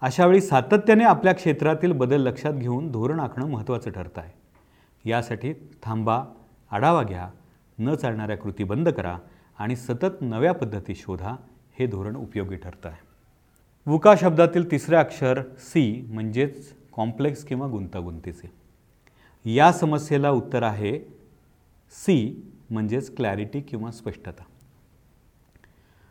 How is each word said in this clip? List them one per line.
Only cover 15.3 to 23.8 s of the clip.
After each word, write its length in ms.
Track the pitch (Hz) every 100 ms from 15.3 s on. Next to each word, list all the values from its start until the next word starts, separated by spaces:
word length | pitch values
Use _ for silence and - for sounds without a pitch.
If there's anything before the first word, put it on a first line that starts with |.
| 127 127 -
सी 480 | - 170 120 117 123
म्हणजेच 640 | 110 110 113 143 139 - - _
कॉम्प्लेक्स 520 | - 113 117 139 139
किंवा 240 | - 127 139
गुंतागुंतीचे. 800 | 110 92 101 87 82 87 85 87 - _ _ _ _ _ _ _ _ 113
या 180 | 113 160
समस्येला 580 | 175 160 151 147 143 143
उत्तर 320 | 135 - 123
आहे 360 | 113 101 104 143 - - - _ _ _ _ _ _
सी 600 | - - 165 107 - - - -
म्हणजेच 460 | 110 110 120 - -
क्लॅरिटी 440 | 117 98 104 143
किंवा 300 | 143 117